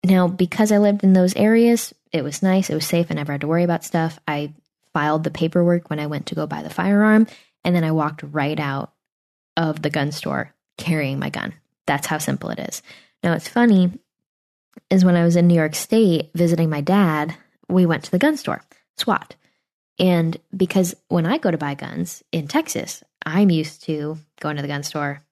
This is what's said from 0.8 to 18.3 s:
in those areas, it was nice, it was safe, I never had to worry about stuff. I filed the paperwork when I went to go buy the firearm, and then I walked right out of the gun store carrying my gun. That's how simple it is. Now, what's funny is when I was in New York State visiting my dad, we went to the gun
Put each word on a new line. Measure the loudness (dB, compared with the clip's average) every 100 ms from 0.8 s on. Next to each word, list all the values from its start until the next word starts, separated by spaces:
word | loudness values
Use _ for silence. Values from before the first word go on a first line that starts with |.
| 2 4
in | 4
those | 6 4 2
areas, | 4 4 4 2 -2 _ _
it | -6
was | -6 -2
nice, | 0 2 0
it |
was | -4 -2
safe, | -2 0
I |
never | -4 -4
had | -6
to | -2
worry | 0
about | 0 -2
stuff. | -2 -2 -2 -6 -8
I | -6 -6 -12 _ _ _
filed | -2 0 0
the | -2
paperwork | -2 -2 2 2 2 -2
when | -6
I | -6
went | -8 -8
to |
go | -8 -6
buy | -8
the | -10
firearm, | -4 0 4 4 4 4 -2 _ _
and | -2
then | 0
I | 0
walked | 0 -2 -6
right | -8 -4 -4 -4
out | -4 -6 -8 _ _ _ _ _ _ -4
of | -2 -2
the | -4
gun | -2 -4
store | -4 -6 -6 -8 _ _ -12
carrying | -4 -2 -2 -4
my | -6
gun. | -8 -10 -12 _ _ -4
That's | -2 -2
how | -6
simple | -4 -6 -6
it | -8
is. | -10 -12 -16 -20 _ _
Now, | -2
what's | -2 -2
funny | 2 4 4 2 -2 _ _ _ _ _ _ _ -20 _
is | 4
when | 4 4
I |
was | 4 4
in | 4
New |
York | 4 2
State | -4 -2 2 4 2 -2
visiting | 0 0 2 0
my | -2
dad, | 0 2 4 2 -4 -8 _ _ _
we | 2 4
went | 2
to | 0
the | 0
gun | 2